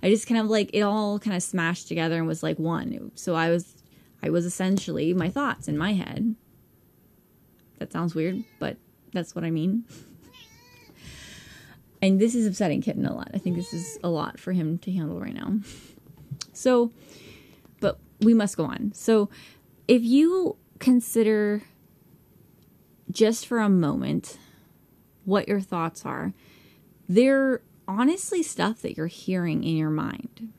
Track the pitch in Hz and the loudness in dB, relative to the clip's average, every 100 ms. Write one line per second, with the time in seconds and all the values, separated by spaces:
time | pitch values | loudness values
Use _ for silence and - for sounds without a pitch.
0 | 180 214 - 226 220 220 202 - 208 214 | 4 2 4 0 2 2 2 0 0 0
1 | 208 208 214 190 - 185 165 175 - 170 | -2 -2 -2 -2 -2 -2 -2 -2 -4 -2
2 | 165 165 165 160 160 160 160 160 - - | 0 0 -2 -2 -4 -2 -2 -2 -4 -8
3 | - - - 165 165 175 170 _ _ - | -12 -12 -4 0 2 0 -2 _ _ -20
4 | _ _ 131 170 175 - 185 196 - 165 | _ _ -2 0 -2 -2 0 0 -2 -2
5 | 156 180 214 233 285 - - 147 175 202 | 0 0 -2 -2 -4 -4 -6 -2 0 -2
6 | - - 226 220 _ _ _ _ _ _ | -4 -4 -4 -4 _ _ _ _ _ _
7 | _ _ _ _ _ _ _ _ - 165 | _ _ _ _ _ _ _ _ -10 -4
8 | 170 165 160 190 226 _ - - _ _ | -4 -2 -4 -4 -8 _ -8 -8 _ _
9 | _ 185 165 - 165 165 165 220 233 - | _ -8 -6 -6 -4 -2 0 -2 -4 -18
10 | - - - - - - 988 988 - - | -20 -20 -20 -20 -20 -20 -20 -20 -20 -20
11 | - - - - - - - - _ _ | -20 -20 -20 -20 -20 -20 -20 -20 _ _
12 | 196 190 226 240 220 185 190 147 - - | 2 4 4 2 0 0 0 0 -2 -2
13 | - - - - 185 175 180 175 180 440 | -2 -4 -6 -6 -2 -4 -4 -8 -10 -6
14 | 175 165 - - - 185 156 170 - 185 | -4 -2 -4 -8 -4 -2 0 -2 -4 -4
15 | 156 175 - - - 214 202 - - - | -4 -6 -8 -8 -4 -4 -4 -16 -20 -20
16 | - - - - - - 262 247 240 - | -20 -20 -16 -14 -14 -2 2 4 2 -2
17 | - - - - - - _ _ - - | -20 -20 -20 -20 -20 -20 _ _ -2 -2
18 | - _ 214 226 208 - 160 - 208 - | -12 _ 6 6 4 0 -4 -2 -6 -4
19 | - 220 208 - - - _ _ - 247 | 2 4 4 -4 -20 -20 _ _ 4 4
20 | 233 262 320 370 359 - _ - - 247 | 6 6 6 4 0 -4 _ -2 4 4
21 | - 226 214 214 208 208 - _ _ _ | 4 0 2 4 2 -2 -6 _ _ _
22 | _ - _ _ _ _ _ _ _ _ | _ -20 _ _ _ _ _ _ _ _
23 | - - 220 226 - 233 214 185 156 - | -12 2 4 4 -2 0 4 4 4 0
24 | 131 160 - - - - _ _ _ _ | -2 -4 -4 -18 -20 -20 _ _ _ _
25 | _ _ 196 202 - 202 190 180 165 - | _ _ 0 0 2 -4 -2 -4 -4 -6
26 | - 131 165 - - - - _ _ _ | -10 -6 -6 -8 -18 -20 -20 _ _ _
27 | - 180 262 269 269 254 _ _ - 196 | 0 4 4 4 2 -2 _ _ -8 0
28 | 254 370 - 370 311 - 190 226 - - | 0 0 -4 -4 -4 -2 -4 -4 -8 -6
29 | 160 - - 185 175 156 - 160 156 156 | -8 -8 -4 -2 0 -2 -2 -2 0 -2
30 | 165 - - - 220 | -4 -8 -14 -14 -18